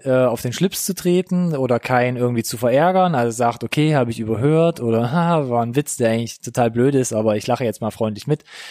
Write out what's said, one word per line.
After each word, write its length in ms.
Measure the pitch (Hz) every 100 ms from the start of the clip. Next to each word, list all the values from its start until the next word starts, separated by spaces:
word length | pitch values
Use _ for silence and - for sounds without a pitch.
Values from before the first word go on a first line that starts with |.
| 131
äh, 60 |
auf 300 | 127 127 120
den 120 | 123
Schlips 320 | 120 196 - -
zu 80 |
treten 600 | 190 180 175 185 180 175 147
oder 240 | 127 120
keinen 380 | - 127 123 123
irgendwie 260 | 123 117
zu 140 | 110 117
verärgern, 580 | 123 131 170 185 185 143
also 200 | 120 113
sagt, 280 | 120 117
„Okay, 320 | 117 - 151 151
habe 160 | 120
ich 80 | 113
überhört“ 600 | 110 107 139 156 170 165
oder, 200 | 117 113
<laughs> 100 | 117
„Haha, 380 | 170 170 165 135
war 140 | 120
ein 120 | 117 123
Witz, 220 | 147 -
der 140 | 117
eigentlich 280 | 113 117 -
total 300 | - 117 120
blöd 240 | 117 131
ist, 200 | 139 127
aber 240 | 110 110 107
ich 100 | 113
lache 160 | 120
jetzt 180 | 120 104
mal 100 | 110
freundlich 360 | - 110 104 -
mit“, 160 | 151 - - -